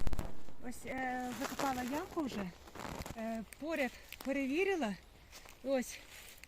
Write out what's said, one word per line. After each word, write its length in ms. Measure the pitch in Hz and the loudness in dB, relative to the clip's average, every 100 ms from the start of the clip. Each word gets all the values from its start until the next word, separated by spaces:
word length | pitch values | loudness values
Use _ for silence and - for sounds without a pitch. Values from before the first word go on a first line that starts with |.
| - - - - - - 349 | 8 10 6 4 4 2 -2
Ось, 160 | - 240 | -4 -4
е, 460 | 262 254 254 247 233 | -4 -2 -2 -4 -2
закопала 440 | 277 - 277 254 | -2 0 0 0
ямку 400 | 247 294 381 349 | -2 -2 -2 -2
вже, 260 | 269 214 185 - - - - - - 233 | -2 -2 -4 -8 -14 -10 -8 -8 -8 -6
е, 260 | 226 226 202 - | -4 -4 -8 -8
поряд 320 | 302 311 254 - - - 262 | -4 0 -2 -4 -14 -8 -2
перевірила. 680 | 277 269 294 392 370 220 185 - - - - - - | 0 0 2 2 2 0 -2 -10 -20 -20 -18 -18 -8
Ось, 360 | 262 269 - - - - - - | 0 0 0 -8 -14 -16 -16 -18